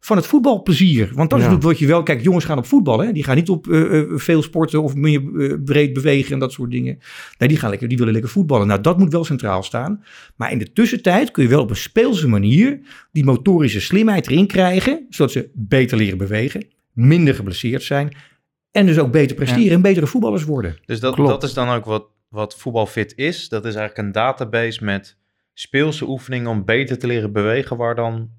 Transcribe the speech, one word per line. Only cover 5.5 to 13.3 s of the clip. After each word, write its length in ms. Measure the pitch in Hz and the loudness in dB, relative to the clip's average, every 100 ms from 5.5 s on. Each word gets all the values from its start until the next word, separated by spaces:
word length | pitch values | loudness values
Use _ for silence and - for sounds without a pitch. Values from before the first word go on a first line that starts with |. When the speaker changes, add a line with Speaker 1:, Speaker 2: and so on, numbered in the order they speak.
| 147 | -4
Speaker 1:
breed 280 | 139 147 147 | 0 2 2
bewegen 400 | 131 143 139 135 | 0 0 0 0
en 60 | 135 | -4
dat 140 | 131 | -6
soort 180 | 131 120 | -6 -8
dingen. 280 | 123 127 131 - - - _ | -6 -6 -8 -16 -20 -20 _
Nee, 100 | 123 | 0
die 100 | 151 | 2
gaan 120 | 117 | -2
lekker, 180 | 98 120 | -4 -4
die 80 | 123 | 0
willen 140 | 117 | 0
lekker 180 | 110 113 | 0 -2
voetballen. 360 | - 170 127 101 | -2 2 2 2
Nou, 140 | 101 | 2
dat 180 | 110 175 | 0 2
moet 140 | 190 | 2
wel 120 | 165 | 2
centraal 380 | 160 135 110 95 | -2 -4 -2 -4
staan. 420 | 95 117 139 208 _ - - _ | -4 -8 -6 -8 _ -20 -20 _
Maar 160 | 120 | -6
in 60 | 123 | -6
de 140 | 104 | -4
tussentijd 580 | - 156 - - 180 262 | 0 0 0 0 2 0
kun 120 | - | 0
je 60 | 127 | 2
wel 140 | 139 | 2
op 80 | 202 | 0
een 60 | 107 | -6
speelse 520 | - - 254 208 151 | -4 0 2 2 2
manier 520 | 104 101 139 254 285 - - _ | 2 4 4 4 0 -12 -20 _
die 120 | 151 | 0
motorische 560 | 139 | 2